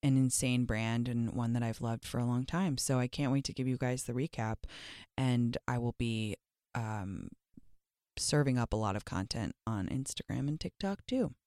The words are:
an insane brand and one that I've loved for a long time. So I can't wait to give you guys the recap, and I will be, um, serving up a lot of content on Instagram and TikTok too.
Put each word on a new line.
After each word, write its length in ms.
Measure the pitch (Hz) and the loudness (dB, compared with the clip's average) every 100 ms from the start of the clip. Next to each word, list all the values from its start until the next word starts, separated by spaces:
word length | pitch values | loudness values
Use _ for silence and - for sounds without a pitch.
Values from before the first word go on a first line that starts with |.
an 160 | 143 135 | 6 6
insane 480 | 131 - 127 123 120 | 4 2 2 2 2
brand 420 | 110 113 117 120 | 0 2 2 2
and 240 | 120 117 | 0 0
one 220 | - 117 | 0 0
that 80 | 120 | 2
I've 180 | 117 110 | 0 -2
loved 240 | 120 113 | -2 -2
for 140 | - 123 | -2 0
a 80 | 120 | 2
long 180 | 123 | 0
time. 320 | 131 165 190 131 | 0 0 0 0
So 220 | - 131 | 2 2
I 80 | 123 | 2
can't 260 | - 143 | 0 2
wait 120 | 139 | 2
to 100 | 135 | 0
give 140 | - 131 | -2 -2
you 100 | 123 | 0
guys 260 | 127 127 | 0 -2
the 80 | - | -2
recap, 440 | 120 151 - 110 113 - - - - - - | -2 -2 -2 -2 -2 -8 -12 -16 -16 -12 0
and 400 | 131 123 120 117 - | 2 4 4 0 0
I 120 | 123 | 0
will 160 | 120 - | 0 -2
be, 380 | 117 113 107 - _ _ _ | -2 0 -2 -6 _ _ _
um, 540 | - 110 107 98 95 50 - _ - - - _ _ _ - | -6 -4 -4 -4 -6 -8 -14 _ -20 -20 -20 _ _ _ -6
serving 400 | - 147 139 123 | 2 4 4 2
up 160 | 117 | 2
a 20 | 107 | 0
lot 180 | 107 | 0
of 120 | 101 - | -2 -4
content 480 | 90 95 - 104 - - | -4 -4 -2 -4 -4 -4
on 200 | 110 92 | -2 -2
Instagram 600 | 131 135 - - 123 139 | -2 -4 -8 -6 -2 -2
and 120 | 151 | -2
TikTok 400 | 180 _ 196 202 - | -6 _ -4 -4 -4
too. 260 | 254 226 - | -2 -2 -4